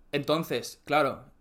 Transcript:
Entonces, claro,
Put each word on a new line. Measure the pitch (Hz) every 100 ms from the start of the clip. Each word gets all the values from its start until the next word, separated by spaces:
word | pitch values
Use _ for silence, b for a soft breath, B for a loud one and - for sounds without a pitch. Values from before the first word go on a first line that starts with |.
| -
Entonces, | 143 139 156 165 127 - -
claro, | - 147 139 - - _